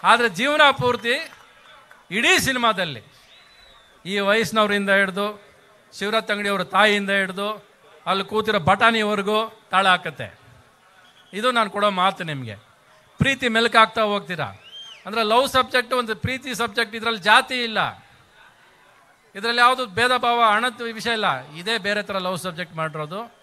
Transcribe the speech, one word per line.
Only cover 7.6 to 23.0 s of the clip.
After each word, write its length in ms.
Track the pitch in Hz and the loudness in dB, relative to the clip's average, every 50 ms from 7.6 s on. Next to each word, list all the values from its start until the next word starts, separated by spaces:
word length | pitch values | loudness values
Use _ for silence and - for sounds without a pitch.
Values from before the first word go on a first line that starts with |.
| - _ _ _ _ - - - _ | -14 _ _ _ _ -20 -20 -12 _
ಅಲ್ಲಿ 180 | 170 185 190 196 | -4 -2 -2 -4
ಕೂತಿರೋ 360 | 196 208 220 214 220 214 202 | -2 -4 -2 -2 0 -2 0
ಬಟಾಣಿವರೆಗೂ 1040 | 151 185 196 196 233 226 226 220 214 208 208 202 190 208 214 214 220 220 - - _ _ | 2 2 2 4 4 2 4 2 0 0 -2 -2 -2 0 -2 -2 -2 -4 -10 -20 _ _
ತಾಳ 160 | - 185 196 | 0 2 4
ಹಾಕತ್ತೆ. 520 | 190 180 175 180 165 143 - 117 92 - _ - - - - _ _ _ _ _ _ _ _ _ _ _ _ _ _ - | 4 2 2 0 -10 -10 -10 -14 -14 -14 _ -20 -20 -20 -20 _ _ _ _ _ _ _ _ _ _ _ _ _ _ -8
ಇದು 180 | 196 214 254 | -2 -2 0
ನಾನು 180 | 247 240 220 202 | 2 2 0 0
ಕೊಡೋ 200 | 196 202 202 208 | -2 0 0 0
ಮಾತು 340 | 196 185 180 196 185 - 185 | 2 2 0 0 0 -2 -8
ನಿಮ್ಗೆ. 320 | 160 147 135 123 113 101 98 _ _ _ _ _ _ _ _ _ _ _ | -8 -8 -8 -10 -12 -14 -16 _ _ _ _ _ _ _ _ _ _ _
ಪ್ರೀತಿ 300 | _ - 269 269 269 269 | _ 0 0 0 0 -2
ಮೆಲುಕಾಗ್ತಾ 540 | 240 220 226 233 233 - 233 220 220 220 233 | 0 2 2 2 4 6 6 4 4 4 -2
ಹೋಗ್ತೀರಾ. 440 | 220 208 208 202 160 156 180 160 139 101 95 98 - - - - - - - - - | 0 0 -2 -4 -4 -8 -8 -8 -8 -8 -10 -16 -20 -20 -20 -20 -20 -20 -20 -18 -14
ಅಂದ್ರೆ 180 | 185 214 233 220 | -6 -2 -2 0
ಲವ್ 260 | 208 220 247 277 262 | 4 4 2 2 4
ಸಬ್ಜೆಕ್ಟ್, 440 | - 262 254 254 - 254 240 233 262 | 2 2 2 2 0 -2 0 0 -2
ಒಂದು 220 | 247 240 220 220 | -2 -2 -2 -6
ಪ್ರೀತಿ 400 | - - 240 262 254 247 262 240 | -6 -4 -6 -6 -6 -8 -10 -4
ಸಬ್ಜೆಕ್ಟ್, 400 | 170 233 226 196 - 226 208 220 | -4 -4 -2 -2 -2 -4 -2 -4
ಇದ್ರಲ್ಲಿ 240 | 226 214 233 226 208 | -4 -4 -4 -4 0
ಜಾತಿ 440 | 165 208 214 254 254 - 254 247 240 | 4 6 6 6 6 2 -4 -4 -4
ಇಲ್ಲ, 160 | 226 220 196 160 123 110 - - _ - _ _ _ _ _ - - _ _ _ _ _ _ _ _ _ _ _ _ _ _ _ _ _ | -2 -2 -2 -2 -2 -6 -12 -20 _ -20 _ _ _ _ _ -20 -20 _ _ _ _ _ _ _ _ _ _ _ _ _ _ _ _ _
ಇದ್ರಲ್ಲಿ 260 | 196 202 233 233 240 | -6 -4 -2 2 4
ಯಾವ್ದು 240 | 240 247 262 262 254 | 4 4 4 2 -4
ಭೇದ 260 | 214 180 196 233 247 254 | -6 -2 0 2 2 2
ಭಾವ, 260 | 247 247 240 240 233 233 | 0 0 0 2 4 4
ಹಣದ 380 | 220 208 214 240 254 226 - | 4 4 2 0 -2 -4 -6
ವಿಷಯ 320 | 240 226 220 220 - 240 233 | -10 -10 -10 -6 -4 -4 -2
ಇಲ್ಲ. 280 | 220 208 180 143 127 | 0 0 -2 -2 -2
ಇದೇ 360 | 131 151 151 160 175 208 233 | -6 -14 -16 -10 -6 -4 -4
ಬೇರೆ 260 | 220 180 202 208 208 202 | -2 -2 -2 -2 -2 -4
ಥರ 140 | 208 196 | -4 -6
ಲವ್ 200 | 190 180 180 185 | -4 -4 -4 -6
ಸಬ್ಜೆಕ್ಟ್ 380 | 170 175 185 165 160 180 170 170 | -4 -8 -10 -8 -8 -12 -10 -6
ಮಾಡಿರೋದು. 580 | 160 160 160 151 156 | -6 -6 -6 -6 -8